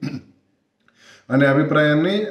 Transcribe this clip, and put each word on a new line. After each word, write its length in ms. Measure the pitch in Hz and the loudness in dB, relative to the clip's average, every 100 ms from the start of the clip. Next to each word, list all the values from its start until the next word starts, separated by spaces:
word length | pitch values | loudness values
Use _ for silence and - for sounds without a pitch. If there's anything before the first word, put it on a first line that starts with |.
| - - - _ _ _ _ _ _ _ _ - - | -12 -12 -18 _ _ _ _ _ _ _ _ -20 -4
అనే 140 | 131 139 | 0 2
అభిప్రాయాన్ని 800 | 143 147 151 151 151 175 202 208 | 2 0 0 2 2 0 -2 -4